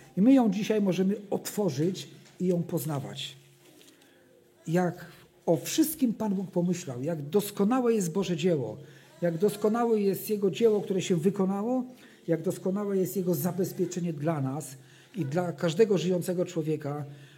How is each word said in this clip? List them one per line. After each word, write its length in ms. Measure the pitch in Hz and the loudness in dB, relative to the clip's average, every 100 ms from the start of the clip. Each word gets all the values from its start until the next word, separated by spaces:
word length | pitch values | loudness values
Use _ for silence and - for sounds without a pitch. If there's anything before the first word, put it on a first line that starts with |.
| - - | -10 2
i 60 | |
my 100 | 220 | 6
ją 180 | 269 226 | 8 6
dzisiaj 300 | 190 208 220 | 2 0 2
możemy 360 | 202 170 190 202 - | 2 2 2 0 -4
otworzyć 800 | - - - 202 131 170 185 - - - - | -6 -4 -2 -2 0 -2 -2 -12 -18 -20 -4
i 60 | 180 | 0
ją 160 | 175 | 0
poznawać. 760 | 165 165 143 139 - - - - - _ - - - _ - _ _ - _ _ - | 0 -4 -4 -6 -6 -10 -12 -14 -20 _ -20 -20 -20 _ -20 _ _ -20 _ _ -2
Jak 400 | 170 180 - - - - _ - | 0 0 -4 -14 -20 -20 _ 0
o 100 | 160 | 0
wszystkim 580 | - - 311 - 254 | 0 0 0 2 0
Pan 200 | - 220 | 0 -2
Bóg 160 | 190 190 | -2 -2
pomyślał, 520 | 175 175 175 - 123 | -2 0 -2 -4 -6
jak 200 | 139 165 | -4 -4
doskonałe 720 | 143 196 202 - 202 254 240 | 0 0 0 0 2 2 2
jest 180 | 226 170 | 2 0
Boże 240 | 175 180 165 | -2 -2 0
dzieło, 400 | 180 160 110 104 - - - - | 2 2 -2 -8 -16 -20 -20 -4
jak 160 | 175 165 | -2 2
doskonałe 600 | 202 208 220 226 240 220 | 0 2 0 2 2 2
jest 300 | 196 190 - | 2 0 -2
Jego 200 | 208 196 | 0 0
dzieło, 300 | - 233 208 | 4 4 4
które 220 | - 190 | 0 -2
się 140 | - 175 | 0 2
wykonało, 680 | 170 196 185 196 214 254 247 - - - - | 2 2 0 0 -2 -2 -4 -12 -20 -14 -2
jak 140 | 160 | -2
doskonałe 540 | 160 170 190 190 202 196 | 0 -4 -4 -2 -2 0
jest 200 | 185 196 | 0 -2
Jego 180 | 180 | -2
zabezpieczenie 800 | 160 170 175 165 - 175 - 170 | 0 0 -2 -4 -2 -4 -2 -4
dla 280 | 147 151 156 | -2 -2 -2
nas 360 | 131 139 151 - - - - | -2 -4 -10 -16 -20 -20 -14
i 100 | 226 | -6
dla 280 | 135 160 175 | -2 -2 -2
każdego 460 | 165 175 156 220 190 | -2 -2 4 4 4
żyjącego 460 | 170 180 175 180 | 2 0 0 -2
człowieka, 600 | 175 170 156 151 143 147 139 - - | -2 -2 -2 -2 -4 -6 -8 -14 -20